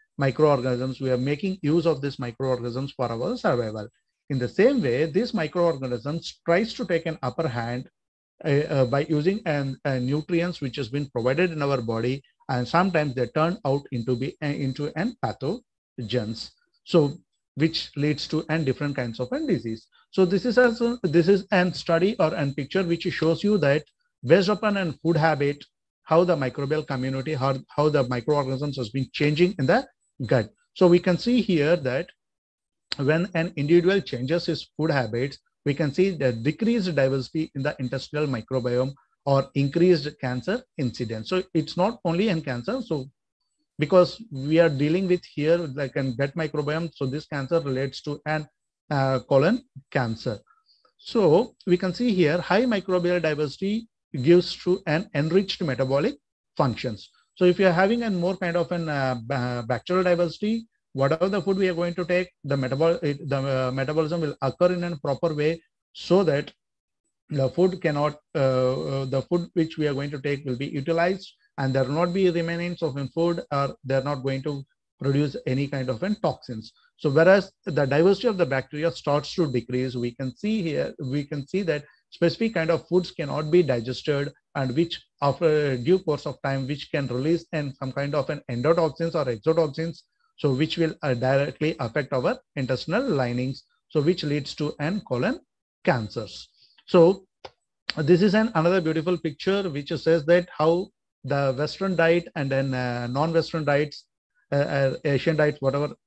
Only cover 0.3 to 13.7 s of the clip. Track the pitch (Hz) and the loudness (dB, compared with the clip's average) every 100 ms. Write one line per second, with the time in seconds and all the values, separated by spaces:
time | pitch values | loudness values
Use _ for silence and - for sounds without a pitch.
0.3 | 123 151 143 127 123 131 131 131 127 127 | 4 4 4 2 -2 -4 -4 -2 0 0
1.3 | 143 196 185 147 165 165 143 139 - 123 | -2 -4 -4 0 2 2 0 -2 -6 -8
2.3 | 117 135 123 120 120 139 - 120 113 139 | -4 -2 -2 -2 -6 -6 -4 -4 -2 -4
3.3 | 247 208 127 113 107 104 _ _ _ - | -2 0 0 -2 -6 -12 _ _ _ -6
4.3 | 135 123 - 220 277 143 120 160 156 233 | -4 -2 4 4 4 0 0 0 0 -2
5.3 | 208 156 175 175 147 131 120 120 160 - | -2 -4 0 0 0 -4 -6 -6 -8 -8
6.3 | - - 170 226 - 220 170 165 160 127 | -10 0 0 0 -6 -2 -2 -2 -6 -6
7.3 | - 160 117 117 123 131 _ _ _ _ | -4 -4 -4 -4 -6 -10 _ _ _ _
8.3 | _ 160 143 151 143 127 139 151 151 151 | _ 0 0 2 2 2 2 0 0 0
9.3 | 202 - 147 135 131 143 131 123 147 151 | -2 -2 -2 -4 -6 -4 -2 -2 -2 -2
10.3 | 175 175 170 139 120 120 139 143 123 117 | -2 -2 -4 -8 -6 -6 -6 -6 -2 -2
11.3 | 143 180 156 143 135 113 113 123 139 _ | 0 0 0 -2 -2 -2 -2 -2 -4 _
12.3 | _ - 127 120 165 190 170 151 123 123 | _ -6 -4 0 2 2 2 0 -2 -2
13.3 | - 160 180 143 | 0 0 0 -2